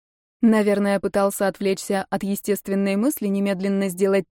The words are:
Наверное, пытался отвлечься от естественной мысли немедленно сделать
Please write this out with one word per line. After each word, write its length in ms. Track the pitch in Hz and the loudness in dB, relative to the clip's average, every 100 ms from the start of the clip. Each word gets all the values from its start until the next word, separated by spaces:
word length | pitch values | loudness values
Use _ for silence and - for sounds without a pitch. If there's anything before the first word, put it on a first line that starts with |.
| _ _ _ - | _ _ _ 2
Наверное, 600 | 226 220 208 202 202 202 | 4 4 4 2 2 0
пытался 480 | 196 202 196 - 196 | 0 0 0 0 -2
отвлечься 580 | - 196 190 - 196 - | -2 -2 -2 -2 -4 -4
от 120 | 196 | -4
естественной 720 | 196 202 - 196 - 196 196 | -4 -4 -2 -4 -2 -2 0
мысли 320 | 196 254 - 202 | 0 0 -2 -2
немедленно 640 | 196 202 190 196 196 196 | 0 0 -2 -2 -2 -2
сделать 360 | 175 196 196 - | 0 2 2 0